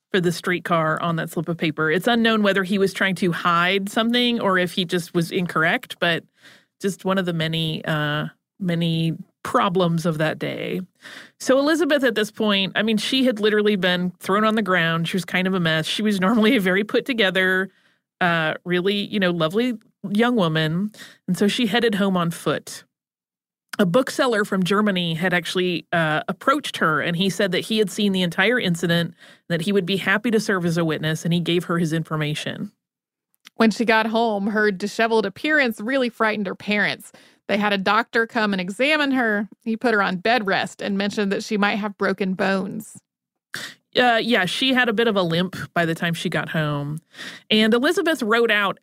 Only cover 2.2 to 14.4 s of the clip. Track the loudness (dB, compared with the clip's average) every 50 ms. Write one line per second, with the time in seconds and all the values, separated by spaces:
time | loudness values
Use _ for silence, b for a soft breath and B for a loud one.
2.2 | 2 2 2 4 2 2 2 2 0 0 0 0 0 0 0 0 -2 0 0 0
3.2 | 0 0 0 0 0 2 2 4 2 2 2 0 -2 -2 -2 -2 0 2 2 2
4.2 | 2 0 0 0 0 0 0 0 0 0 -2 -4 -2 -2 -2 -4 -4 -2 -2 -2
5.2 | -2 0 -2 -2 -2 -2 0 0 0 2 0 -2 -4 -8 -8 -2 -2 0 0 -2
6.2 | -4 _ b b b b b b b b _ _ -4 -4 -4 -2 -2 -2 0 0
7.2 | 0 -2 -2 -2 -2 -2 -2 -2 -2 -2 -4 -4 -4 -4 -2 -2 -2 -2 -2 -4
8.2 | -4 -6 -10 _ _ _ _ -8 -4 -4 -2 0 0 0 0 0 0 -2 -2 -6
9.2 | -10 -16 _ _ -6 -2 0 0 0 2 2 2 2 2 2 0 0 -2 -2 0
10.2 | -2 -2 -2 -4 -6 -8 -6 -6 -6 -6 -6 -8 -8 -10 B B B B B B
11.2 | B B B -4 0 2 4 4 4 4 2 2 2 2 2 2 2 2 0 0
12.2 | -2 -2 -2 -2 0 2 2 2 0 0 0 0 0 2 0 0 0 0 0 2
13.2 | 2 2 2 2 2 2 2 2 2 2 2 2 2 2 2 0 -2 -4 -6 _
14.2 | -2 0 2 2